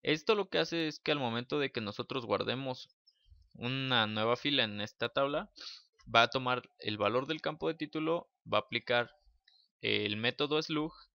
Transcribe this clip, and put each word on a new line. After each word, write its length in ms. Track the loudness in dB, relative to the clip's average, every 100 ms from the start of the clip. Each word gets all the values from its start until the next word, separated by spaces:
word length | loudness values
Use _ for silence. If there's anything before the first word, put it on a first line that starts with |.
Esto 320 | 0 -2 2
lo 160 | 0 2
que 100 | 0
hace 280 | 0 0 -2
es 120 | -2
que 120 | -2
al 80 | 0
momento 400 | 0 -2 -2 -2
de 140 | 0
que 80 | -2
nosotros 440 | -6 -6 -6 -6 0
guardemos 640 | 0 0 -4 -4 -8 -12 _ _ _ _ -20 _
una 540 | -8 -4 -2 2 2 2
nueva 300 | 0 0 2
fila 260 | 0 0
en 160 | 0 -2
esta 300 | -8 -4 -4
tabla, 420 | 0 0 -2 -6 -14 -18 -18 _ _
va 200 | 4 6
a 60 | 6
tomar 400 | 2 0 -2 -4 _
el 180 | -6 0
valor 300 | 2 2 0
del 140 | -4
campo 260 | -4 -2 -4
de 80 | -2
título, 560 | -6 -2 0 -2 -4 _ -2
va 80 | -2
a 20 |
aplicar 500 | 0 -6 2 0 0 _ _ _ _ _ _ _
el 340 | 0 2 0 0
método 460 | -2 -2 -2 -2
slug 320 | -2 -4 -4 -8 -20